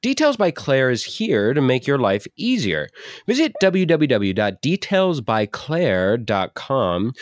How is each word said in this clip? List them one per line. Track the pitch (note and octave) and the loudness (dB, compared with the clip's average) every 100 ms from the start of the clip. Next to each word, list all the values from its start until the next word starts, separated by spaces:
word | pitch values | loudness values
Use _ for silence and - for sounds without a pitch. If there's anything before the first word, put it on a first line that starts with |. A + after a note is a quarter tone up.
Details | B3 C4+ D4+ A#3+ | -2 2 2 2
by | F#3+ | 0
Claire | D3 - C3+ C3 | 0 0 2 2
is | A#2+ | 0
here | - - A3 A#2+ G#2 | -4 -6 0 2 2
to | C#3+ | 2
make | C3 B2+ C3 | 2 2 0
your | C#3 | 0
life | A2+ G2+ - - | 2 0 -4 -8
easier. | G#3+ B3+ A2 D#2 D2 - - - - | -2 0 0 -2 -6 -12 -20 -14 -4
Visit | B3 D#4+ - | 0 0 2
w | F#3+ F#3 | 2 2
w | F3+ D#3+ D3+ | 2 2 2
w | A2+ G2+ | 2 2
dot | F#2+ G#2 F#2+ | 0 -2 -2
details | C#3 F#3+ - G3 F#3+ D#3 | -4 -4 0 0 0 -2
by | A2+ A2 G#2+ | -2 -2 -2
claire | - - E3 E3 F#2 F#2 A#2 | -6 -6 -2 0 2 0 0
dot | A2 G2+ F#2 | 0 -2 -2
com | - - C3+ G2 F2 A2 C3 | -8 -4 -2 0 0 -4 -6